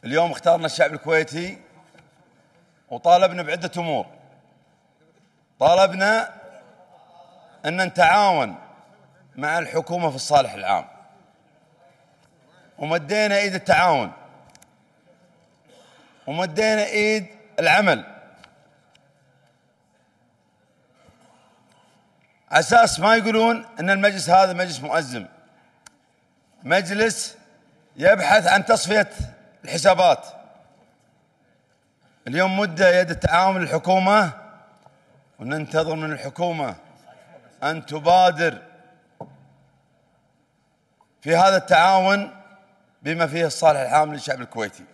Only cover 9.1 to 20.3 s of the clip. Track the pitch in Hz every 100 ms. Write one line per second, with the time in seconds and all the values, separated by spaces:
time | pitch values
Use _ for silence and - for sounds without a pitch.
9.1 | _ _ - 147 165 160 165 165 175 165
10.1 | 131 - 147 123 104 95 92 - - _
11.1 | _ _ _ _ _ _ _ _ _ _
12.1 | _ _ _ _ _ _ - 147 170 147
13.1 | 208 214 202 202 185 - 160 180 147 98
14.1 | - - - _ _ _ _ _ _ _
15.1 | _ _ _ _ _ _ - _ _ _
16.1 | _ - 156 185 156 220 214 208 214 214
17.1 | 220 180 - _ - 160 180 202 131 -
18.1 | - - _ - _ _ _ _ _ _
19.1 | _ _ _ _ _ _ _ _ _ _
20.1 | _ _